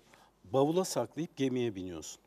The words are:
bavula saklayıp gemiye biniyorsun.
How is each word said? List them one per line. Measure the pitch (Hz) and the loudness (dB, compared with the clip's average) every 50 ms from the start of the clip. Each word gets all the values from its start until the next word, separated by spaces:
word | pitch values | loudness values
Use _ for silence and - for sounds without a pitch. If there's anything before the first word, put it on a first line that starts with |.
| - _ - - - _ _ _ - | -12 _ -20 -20 -20 _ _ _ -6
bavula | 92 110 135 139 151 165 185 185 | 0 4 4 4 4 4 2 0
saklayıp | - - 139 117 - - 147 170 - _ | 0 0 -2 -2 -2 -4 -6 -8 -6 _
gemiye | - 135 135 127 127 120 117 98 | 0 0 0 2 0 0 -2 -2
biniyorsun. | 95 90 95 85 78 76 - - - _ | -4 -8 -8 -8 -10 -10 -12 -14 -18 _